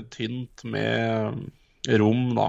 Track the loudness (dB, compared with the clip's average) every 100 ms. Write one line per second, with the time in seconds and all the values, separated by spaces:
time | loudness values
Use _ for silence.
0 | -8 -8 -8 -8 -12 -14 -8 -4 0 0
1 | 0 0 -2 -6 -10 -16 _ _ 2 4
2 | 4 4 2 0